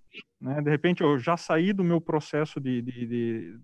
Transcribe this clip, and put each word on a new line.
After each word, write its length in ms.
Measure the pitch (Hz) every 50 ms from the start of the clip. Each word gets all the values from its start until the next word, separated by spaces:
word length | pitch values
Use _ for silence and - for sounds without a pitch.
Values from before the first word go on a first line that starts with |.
| - _ - - - _ _ _
né? 220 | - 127 139 151
De 80 | 147 147
repente, 320 | 151 139 - 175 175 -
eu 160 | 180 147 147
já 180 | 131 120 170 170
saí 380 | 165 - - 165 160 175 196 208
do 100 | 190 185
meu 160 | 170 170 165
processo 600 | 165 - 160 151 147 - - 147 156 156 - 147
de, 200 | 135 131 127 120 117
de, 240 | 127 123 120 120
de, 500 | 117 120 120 117 117 113 113 85 85 104 117